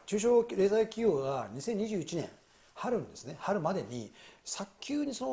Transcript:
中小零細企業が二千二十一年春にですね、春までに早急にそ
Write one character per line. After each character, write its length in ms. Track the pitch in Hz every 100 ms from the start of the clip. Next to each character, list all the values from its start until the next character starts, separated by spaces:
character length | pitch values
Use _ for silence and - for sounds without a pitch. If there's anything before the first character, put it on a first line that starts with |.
| -
中 140 | 208
小 220 | 226 240
零 260 | 233 190 196
細 180 | 214 220
企 160 | 220
業 180 | 226 147
が 280 | 135 135 107
二 80 | 117
千 160 | 185 214
二 120 | 220
十 100 | 208
一 160 | 151
年 160 | 170 127 - _ _ _ -
春 220 | 226 240
に 80 | 131
で 100 | -
す 80 |
ね、 120 | 120 156
春 220 | - 202
ま 120 | 156
で 100 | -
に 300 | 101 120 104 - - -
早 220 | - - 202 -
急 240 | - 294
に 100 | 285
そ 100 | 233 262